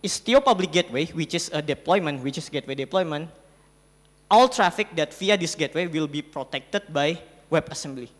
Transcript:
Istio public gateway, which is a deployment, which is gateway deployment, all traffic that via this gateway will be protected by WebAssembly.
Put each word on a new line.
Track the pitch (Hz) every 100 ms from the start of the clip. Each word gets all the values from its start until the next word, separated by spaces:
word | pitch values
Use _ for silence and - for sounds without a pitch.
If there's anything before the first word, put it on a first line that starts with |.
Istio | 196 - - 262
public | 269 202 180
gateway, | 170 170 123 165
which | 165 156 170
is | -
a | 151
deployment, | 151 139 - 190 160 139
which | 131 139
is | 151
gateway | 143 131
deployment, | 135 135 190 175 147 165 - _ _ _ _ _ _ _ _ _
all | 214 254
traffic | 247 185 - 208 165
that | 151
via | - 190 202
this | 170
gateway | - 143 - 180
will | 160 151
be | 143
protected | - 151 131 135 - 202 -
by | 151 147 170 - - _
WebAssembly. | 160 - - 147 135 117